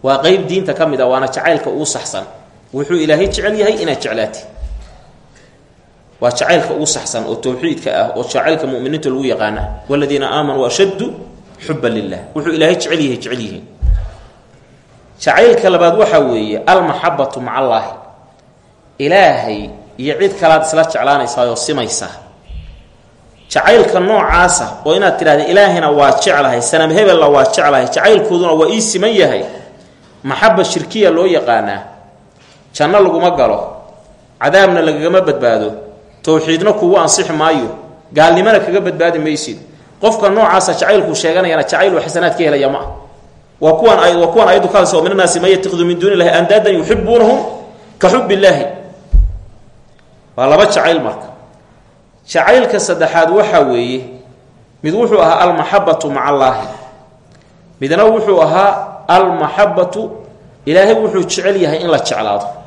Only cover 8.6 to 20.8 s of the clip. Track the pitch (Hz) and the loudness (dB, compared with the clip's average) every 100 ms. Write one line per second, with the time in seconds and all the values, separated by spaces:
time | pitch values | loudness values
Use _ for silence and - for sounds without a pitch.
8.6 | 143 127 131 156 147 131 135 110 107 107 | -4 -6 -6 -6 -4 -4 -4 -2 -4 -4
9.6 | - - - 143 139 143 135 147 151 139 | -10 -12 -6 -4 -2 -4 -2 -4 -4 -2
10.6 | 123 - 196 - 247 - - - - - | -4 0 -2 -2 -10 -10 -18 -20 -20 -20
11.6 | - 143 120 110 98 92 - 165 156 160 | -10 -6 -4 -4 -8 -12 -10 -8 -6 0
12.6 | 156 175 147 160 143 117 117 120 107 95 | 0 0 -2 -2 -2 -4 -8 -10 -10 -14
13.6 | - - - - - - - _ _ _ | -18 -6 -2 -2 -4 -16 -20 _ _ _
14.6 | _ _ _ _ _ _ - 160 233 226 | _ _ _ _ _ _ -2 4 4 4
15.6 | 220 175 170 202 214 160 131 117 107 104 | 2 2 2 2 2 2 0 -2 -4 -4
16.6 | - 190 170 139 - 165 131 127 120 117 | 2 2 2 -4 -4 -4 -6 -6 -8 -4
17.6 | 131 113 - - - - _ _ _ _ | -2 -2 -4 -14 -20 -20 _ _ _ _
18.6 | _ _ _ _ 143 190 175 - 110 107 | _ _ _ _ 0 4 2 2 -4 -8
19.6 | 104 - - - 135 143 196 196 160 160 | -10 -16 -20 -10 -6 -2 -2 0 2 2
20.6 | 156 160 | 2 0